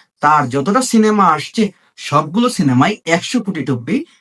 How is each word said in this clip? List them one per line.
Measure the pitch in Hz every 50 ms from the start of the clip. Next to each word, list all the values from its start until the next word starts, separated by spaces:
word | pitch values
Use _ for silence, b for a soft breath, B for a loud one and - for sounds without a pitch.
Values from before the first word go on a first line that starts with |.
| b b b _
তার | - 147 156 151 139 123
যতটা | 123 139 139 190 202 254
সিনেমা | 247 - - 226 214 214 214 208 190
আসছে, | 170 156 151 139 - - 226 220 202 b b b b b
সবগুলো | b - - 143 151 156 147 165 233 240 247
সিনেমাই | 240 - 165 135 123 123 143 185 214 - -
একশো | 160 - 185 - - - 240
কোটি | - 202 175 160 127
টুপি | 143 135 120 117 151 185 285 330 b b b